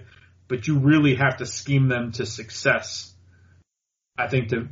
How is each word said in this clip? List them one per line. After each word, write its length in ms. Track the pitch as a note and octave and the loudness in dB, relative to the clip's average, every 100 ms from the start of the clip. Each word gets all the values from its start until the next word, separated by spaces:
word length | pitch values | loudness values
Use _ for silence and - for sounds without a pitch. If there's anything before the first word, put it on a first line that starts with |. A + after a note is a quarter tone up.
| - - _ _ - | -6 -20 _ _ -8
but 200 | B2+ - | -6 0
you 100 | D3 | 2
really 360 | C3+ D#3 D3 A#2+ | 4 6 6 4
have 220 | C#3 - | 2 0
to 80 | B2 | -8
scheme 420 | - - C#3 C3 | -10 -2 2 2
them 240 | A#2+ A#2+ | 2 -2
to 140 | A2 A#2 | -6 -8
success, 840 | - A2 - C#3 A2+ - - - _ _ _ _ _ _ _ _ _ _ - | -8 -14 -2 0 0 -2 -12 -14 _ _ _ _ _ _ _ _ _ _ -8
I 100 | A#2+ | -4
think, 220 | C3 A2+ | -2 -2
to, 160 | A#2 B2+ | -4 -4